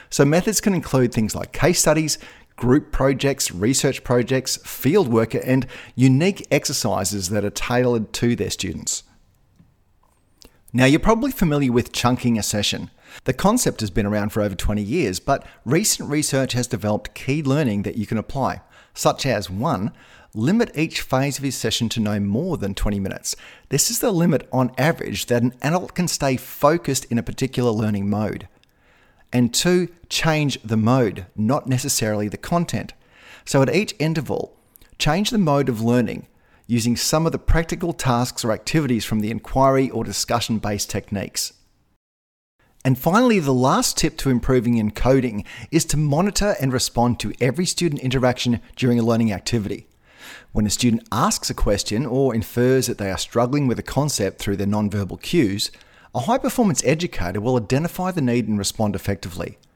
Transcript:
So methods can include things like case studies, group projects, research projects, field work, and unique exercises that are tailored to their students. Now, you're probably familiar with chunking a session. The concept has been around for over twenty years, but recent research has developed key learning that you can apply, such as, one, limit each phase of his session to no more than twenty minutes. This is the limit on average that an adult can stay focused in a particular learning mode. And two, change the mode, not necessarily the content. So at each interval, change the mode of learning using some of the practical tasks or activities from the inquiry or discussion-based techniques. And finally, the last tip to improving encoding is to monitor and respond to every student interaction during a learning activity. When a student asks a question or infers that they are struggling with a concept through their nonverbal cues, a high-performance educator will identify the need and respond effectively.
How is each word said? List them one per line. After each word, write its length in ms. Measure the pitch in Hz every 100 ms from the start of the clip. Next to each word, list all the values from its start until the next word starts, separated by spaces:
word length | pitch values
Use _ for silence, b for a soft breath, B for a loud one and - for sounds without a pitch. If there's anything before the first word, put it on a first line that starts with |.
| B
So 160 | -
methods 380 | 143 165 180 202
can 100 | -
include 400 | 180 - 135 123
things 220 | - 107
like 180 | - -
case 260 | - 151 180
studies, 400 | - 156 156 - B B B -
group 340 | 120 139 -
projects, 600 | - 135 131 139 - -
research 500 | 87 104 135 143 127
projects, 520 | - 123 113 131 - - -
field 420 | - 127 202 139
work, 260 | 113 110
and 320 | 120 107 131 131 B B
unique 520 | - 131 131 180 196 -
exercises 800 | 147 - 135 110 95 95 101 90
that 160 | 107
are 60 | 101
tailored 640 | - - 123 123 120 107
to 200 | - 120
their 160 | 120 95
students. 520 | - 95 - - - - _ _ _ _ _ _ _ _ _ _ _ _ _ b b b
Now, 140 | 120 131
you're 120 | 311
probably 320 | - 226 277
familiar 420 | - 175 147 135
with 200 | 120 117
chunking 460 | - 120 123 120 113
a 40 |
session. 480 | - 104 101 - 87 B B B
The 100 | -
concept 460 | 127 190 240 - -
has 100 | 107
been 160 | - 104
around 240 | 107 104
for 100 | 110
over 140 | 104
twenty 280 | 95 - 104
years, 380 | 101 156 120 92
but 260 | - 139 B B -
recent 420 | 156 214 - 123
research 460 | 147 143 135 131
has 120 | 120 120
developed 480 | 110 107 104 -
key 280 | - - 147
learning 400 | 135 139 139 101
that 140 | 98 -
you 100 | 101
can 120 | 110
apply, 420 | - 143 120 92 b b b
such 320 | - 156 -
as, 240 | 139 104 101
one, 440 | 92 139 104 107 B B B B
limit 360 | 107 120 220 233 139
each 240 | 160 -
phase 380 | - 131 139 135
of 60 |
his 120 | 135 127
session 320 | 117 - 117
to 120 | 117
no 200 | 104 104
more 380 | 101 107 180 147
than 160 | 101
twenty 260 | 98 104 101
minutes. 340 | 95 - - - B B _
This 200 | 151 -
is 100 | 233
the 100 | 269
limit 360 | 180 170 143 -
on 200 | 123 123 -
average 480 | 143 - - 101 -
that 160 | 120
an 120 | 123 -
adult 320 | 139 180 196
can 120 | - 180
stay 300 | - 139 127
focused 680 | - - 147 170 170 131 -
in 100 | 117
a 60 |
particular 480 | 110 - 131 - 123
learning 400 | 107 107 104 101
mode. 360 | 104 107 - 95 _ b b b b b b _
And 220 | 123 120
two, 340 | - 175 180 170 - -
change 500 | - 160 156 147 -
the 140 | 110 110
mode, 500 | 110 131 113 - 92
not 320 | - 107 139 -
necessarily 640 | 127 143 - 110 107 104
the 80 | -
content. 560 | - 170 170 107 - - B B B B -
So 160 | 139
at 120 | 135
each 200 | 165 214 -
interval, 560 | 156 160 120 98 - _ _ b b -
change 320 | - 165 208
the 80 | 233
mode 320 | 160 139 131
of 100 | 113
learning 460 | 113 123 110 - - b b b -
using 300 | 120 113 117
some 280 | - 156
of 80 | 165
the 60 | 151
practical 560 | - 160 170 170 170
tasks 500 | 165 139 120 123 -
or 80 | 120
activities 500 | 104 - 156 143 117
from 180 | - 110
the 100 | 107
inquiry 580 | 117 - 131 135 135 135
or 160 | 113
discussion-based 840 | 104 101 - 117 - 110 107 104 -
techniques. 640 | 101 - 101 - - - - _ _ _ _ _ _ _ _ _ _ _ _
And 140 | 131 131
finally, 420 | 165 196 254 208
the 140 | 139
last 420 | 127 131 190 254 -
tip 220 | 160 -
to 120 | 139
improving 440 | 123 - 131 120
encoding 720 | 117 107 - - 135 123 101 B B B
is 160 | 180 -
to 100 | 143
monitor 600 | 151 143 202 196 202 190
and 100 | 135
respond 500 | 127 - - 120 117
to 120 | 104 -
every 240 | 127 131
student 380 | 180 - 175 143
interaction 580 | 131 127 123 120 127 117 B -
during 220 | 131 120
a 40 |
learning 300 | 113 113 113
activity. 540 | 95 - 117 101 101 - _ B B B B B
When 140 | - 107
a 40 |
student 380 | - 123 113 -
asks 380 | 107 185 - -
a 60 |
question 500 | 127 - 101 - 202
or 300 | 117 127 139
infers 520 | 113 - - 123 131 123
that 120 | 107
they 120 | 98
are 80 | 95
struggling 480 | - 117 123 147 139
with 120 | 101
a 40 |
concept 560 | - - 147 - 98 -
through 180 | - 98
their 100 | 98
nonverbal 560 | 107 104 104 95 -
cues, 480 | - 175 113 98 - B B B B
a 60 | 120
high-performance 640 | 127 262 262 - 214 -
educator 560 | 120 156 175 - 87 101
will 160 | 107 127
identify 540 | 107 131 170 - 185
the 100 | 180
need 260 | 127 120 107
and 120 | 104
respond 360 | 98 - 107
effectively. 640 | 95 - 101 98 85 - - _